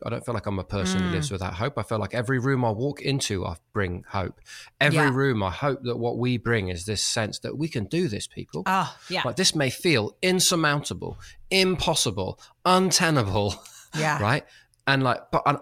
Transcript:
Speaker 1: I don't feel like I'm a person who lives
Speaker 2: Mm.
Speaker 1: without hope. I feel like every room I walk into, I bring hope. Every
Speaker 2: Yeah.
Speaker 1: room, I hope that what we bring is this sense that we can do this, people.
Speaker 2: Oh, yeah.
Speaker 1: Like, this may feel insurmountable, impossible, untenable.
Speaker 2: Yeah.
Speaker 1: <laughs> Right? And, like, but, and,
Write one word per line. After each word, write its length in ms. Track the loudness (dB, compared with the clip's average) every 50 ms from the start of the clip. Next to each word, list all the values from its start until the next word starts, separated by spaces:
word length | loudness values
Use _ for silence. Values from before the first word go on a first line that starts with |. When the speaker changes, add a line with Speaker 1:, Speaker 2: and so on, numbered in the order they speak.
| -8
Speaker 1:
I 40 | -8
don't 140 | -8 -6 -6
feel 80 | -6 -6
like 120 | -6 -4
I'm 140 | -4 -4 -4
a 40 | -4
person 380 | -4 -4 -2 -2 0 0 0
who 80 | 0 0
lives 200 | 0 -2 -2 -2
Speaker 2:
Mm. 40 | -4
Speaker 1:
without 200 | -4 -4 -6 -4
hope. 220 | -4 -4 -4 -4 -6
I 60 | -6
feel 140 | -4 -4 -4
like 140 | -4 -2 -4
every 260 | -4 -2 0 0 0
room 240 | 2 2 2 2 2
I 60 | 0
walk 300 | 0 0 -2 -4 -4 -4
into, 440 | -2 -2 -2 0 0 -2 -2 -2 -2
I 100 | -4 -6 -8 _ _ -4
bring 300 | -2 -2 -2 -2 -6 -8 -6
hope. 300 | -6 -4 -4 -4 -6 -12 -16 -20 -20 -20 -20 -12 -2 2
Every 180 | 2 4 4 4
Speaker 2:
Yeah. 100 | 4 4 4
Speaker 1:
room, 280 | 2 2 2 2 2 0
I 60 | 0
hope 320 | -2 -2 -2 -2 -2 -2 -4
that 140 | -4 -4 -2
what 200 | -2 -2 -2 0
we 200 | 0 0 0 0
bring 320 | 0 0 0 2 0 -2
is 160 | -4 -6 -4
this 180 | -4 -4 -2 -2
sense 360 | -2 0 0 -2 -2 -4 -6
that 180 | -8 -8 -6 -6
we 100 | -6 -4
can 180 | -4 -4 -4
do 220 | -2 -2 -2 -2 -2
this, 200 | -2 -6 -8 -10
people. 360 | -10 -12 -12 -10 -10 -6 -4 -2
Speaker 2:
Oh, 280 | 0 0 -2 -2 -6 -12 -10 -6
yeah. 140 | -4 -2 -2
Speaker 1:
Like, 100 | -2 0
this 200 | 2 2 2 2
may 140 | 2 2 0
feel 460 | 0 0 2 2 4 4 2 0 -2 _
insurmountable, 960 | 0 2 2 4 4 2 2 2 2 2 2 0 -2 -4 -6 -6 -6 -8 -10 -10 -14 -18 -20 -20 -6 0
impossible, 880 | 2 4 4 4 2 2 0 0 0 0 0 0 -2 -2 -4 -4 -6 -8 -14 -20 _ _ 2
untenable. 880 | 4 4 6 6 4 4 2 4 4 4 4 2 2 2 2 2 0 0 -4 -8 -18 -20 -20 -16 -8 -4 -2
Speaker 2:
Yeah. 220 | 0 0 0 2
Speaker 1:
<laughs> 20 |
Right? 240 | 2 2 2 0 -2 -6 -16 -20 -20 _ _ _ _ 2
And, 140 | 2 4 4
like, 280 | 2 2 0 -2 -2
but, 100 | -2 0 2
and, 120 | 2 2 2